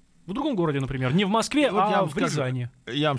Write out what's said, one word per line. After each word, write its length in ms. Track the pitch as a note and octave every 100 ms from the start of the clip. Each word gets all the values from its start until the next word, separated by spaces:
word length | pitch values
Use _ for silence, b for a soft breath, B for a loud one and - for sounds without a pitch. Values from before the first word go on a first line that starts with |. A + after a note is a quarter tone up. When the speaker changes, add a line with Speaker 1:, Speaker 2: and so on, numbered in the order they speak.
| _ _ -
Speaker 1:
в 60 |
другом 240 | A3 D4+ G#3
городе, 240 | E3 C#3
например, 340 | C3 C3+ B2+
не 100 | E3+
в 40 | G3
Москве, 420 | A3 G#3+ C#4+ C4
Speaker 2:
Вот 80 | F#3+
Speaker 1:
а 40 | G#3
Speaker 2:
я 120 | G3
вам 80 | E3+
Speaker 1:
в 20 |
Speaker 2:
скажу, 160 | D#3 A3+
Speaker 1:
Рязани. 420 | D3 B2+ B2+ B2 - -
Speaker 2:
я 220 | C#3
вам 80 | D3+